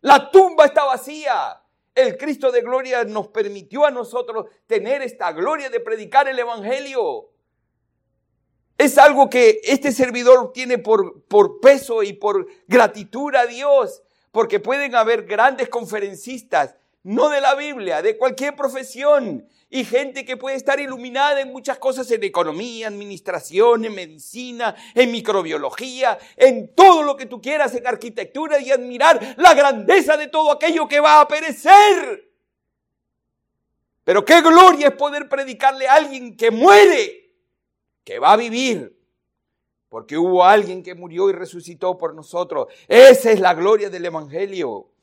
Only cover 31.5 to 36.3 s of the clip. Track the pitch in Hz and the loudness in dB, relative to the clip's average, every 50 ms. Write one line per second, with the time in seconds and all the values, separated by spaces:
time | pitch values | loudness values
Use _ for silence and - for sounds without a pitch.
31.5 | 269 - - 311 381 403 415 415 381 339 285 254 208 - _ _ _ _ _ _ | -10 -6 4 8 8 8 8 6 2 0 -2 -8 -12 -14 _ _ _ _ _ _
32.5 | _ _ _ _ _ _ _ _ _ _ _ _ _ _ _ _ _ _ _ _ | _ _ _ _ _ _ _ _ _ _ _ _ _ _ _ _ _ _ _ _
33.5 | _ _ _ _ _ _ _ _ _ _ _ - 185 208 202 - 320 339 320 330 | _ _ _ _ _ _ _ _ _ _ _ 0 0 0 4 6 4 6 6 6
34.5 | 320 349 370 370 349 294 294 285 277 - 277 294 285 294 285 285 277 269 269 262 | 8 10 8 8 8 6 0 0 0 0 -8 -6 -6 -10 -8 -6 -8 -8 -8 -10
35.5 | 240 - - 269 269 269 262 262 269 311 311 285 277 262 247 277 | -10 -2 -2 -2 -2 -2 0 2 2 2 2 0 -12 -16 -16 -18